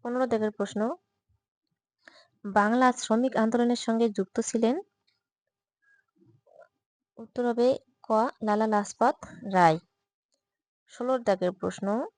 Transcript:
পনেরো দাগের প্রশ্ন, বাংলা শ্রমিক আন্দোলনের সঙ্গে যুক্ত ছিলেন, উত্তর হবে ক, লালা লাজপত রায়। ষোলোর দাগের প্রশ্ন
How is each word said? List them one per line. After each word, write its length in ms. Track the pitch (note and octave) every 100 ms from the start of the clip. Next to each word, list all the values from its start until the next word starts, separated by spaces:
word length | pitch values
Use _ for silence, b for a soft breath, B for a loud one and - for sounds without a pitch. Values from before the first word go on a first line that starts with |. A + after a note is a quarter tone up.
পনেরো 240 | A#3+ B3 C4
দাগের 240 | A3+ G#3+
প্রশ্ন, 440 | G#3 G3+ G#3 A3+ F4 _ _ _ _ _ _ _ _ _ _ b b b _ G#3
বাংলা 460 | G3+ G#3 A#3+ B3+
শ্রমিক 440 | B3 - A3 C4 -
আন্দোলনের 400 | A3+ A#3+ A#3+ A#3+
সঙ্গে 340 | - A3+ A#3
যুক্ত 300 | G3+ F#3+ -
ছিলেন, 420 | A3+ A3+ A3+ D4 - _ _ _ _ _ _ _ _ _ _ _ _ _ _ _ _ - - _ _ _ _ -
উত্তর 280 | A3+ - A#3+
হবে 340 | A#3 A#3+ - _ _
ক, 260 | - A3 B3 -
লালা 240 | G#3+ G#3 A3
লাজপত 480 | G#3 G3+ - A#3+ - - - G#3
রায়। 260 | F#3+ E3+ D#3+ _ _ _ _ _ _ _ _ _ _ _
ষোলোর 360 | - B3 C4
দাগের 280 | A#3 F#3+ F3+
প্রশ্ন 560 | F#3 F#3 - G3 A3 F4+